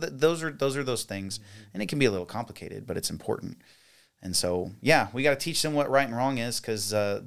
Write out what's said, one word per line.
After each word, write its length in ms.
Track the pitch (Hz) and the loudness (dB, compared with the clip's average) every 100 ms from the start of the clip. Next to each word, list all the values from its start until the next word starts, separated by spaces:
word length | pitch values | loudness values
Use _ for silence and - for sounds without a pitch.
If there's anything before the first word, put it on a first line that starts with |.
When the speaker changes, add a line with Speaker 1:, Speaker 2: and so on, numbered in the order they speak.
Speaker 1:
th-, 120 | 165 131 | -6 2
those 260 | 156 170 | 4 4
are, 80 | 160 | -2
those 260 | - 139 139 | 0 0 0
are 60 | |
those 220 | 131 117 | -2 -2
things. 340 | - 98 98 - | -2 -6 -6 -8
Speaker 2:
Mm-hmm. 320 | - - - | -12 -20 -12
Speaker 1:
And 80 | 190 | -6
it 60 | 202 | -2
can 100 | 147 | 4
be 80 | 127 | 4
a 40 | |
little 160 | 98 87 | 4 -4
complicated, 600 | 110 117 - - 101 - | -6 -8 -10 -12 -10 -6
but 100 | 92 | -4
it's 140 | - | -4
important. 480 | 85 - - - - - - _ - _ _ | -6 -2 -2 -4 -12 -18 -20 _ -20 _ _
And 120 | 92 90 | -2 0
so, 340 | 90 90 92 104 | 2 0 -2 -4
yeah, 280 | 127 156 98 | 4 4 4
we 100 | 120 | 0
gotta 120 | 143 139 | 2 2
teach 240 | 170 160 | 0 0
them 120 | 156 | 0
what 160 | 147 139 | 0 4
right 160 | 135 135 | 4 4
and 100 | 117 | 2
wrong 220 | 131 131 | 0 0
is 200 | 117 117 | -2 -4
'cause, 320 | - 107 104 | -4 -4 0
uh, 260 | 107 101 101 | 2 2 0